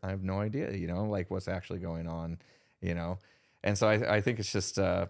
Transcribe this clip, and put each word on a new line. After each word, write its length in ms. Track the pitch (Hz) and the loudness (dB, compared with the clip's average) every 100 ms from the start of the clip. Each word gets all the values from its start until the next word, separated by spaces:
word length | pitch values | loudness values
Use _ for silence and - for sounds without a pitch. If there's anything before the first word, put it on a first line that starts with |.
"I 60 | 95 | -6
have 120 | 95 | -4
no 160 | 95 95 | -2 0
idea," 320 | 107 135 - | 0 -2 -4
you 120 | 98 85 | -4 -2
know, 160 | 87 107 | -2 0
like, 240 | 101 87 | -2 -2
what's 160 | 90 - | -4 -2
actually 320 | 92 - 90 | -4 -4 -6
going 280 | 90 82 85 | -4 -4 -4
on, 300 | 82 82 82 - _ _ _ | -6 -6 -8 -12 _ _ _
you 120 | 90 | -4
know? 240 | 85 85 92 - _ _ _ | -2 -2 -6 -10 _ _ _
And 120 | 98 101 | 0 4
so 100 | 110 | 6
I, 280 | 107 117 104 | 6 4 4
I 40 | |
think 160 | 98 113 | 2 0
it's 120 | 104 | 0
just, 260 | 101 - - | -2 0 2
uh, 300 | 92 90 87 | 2 2 0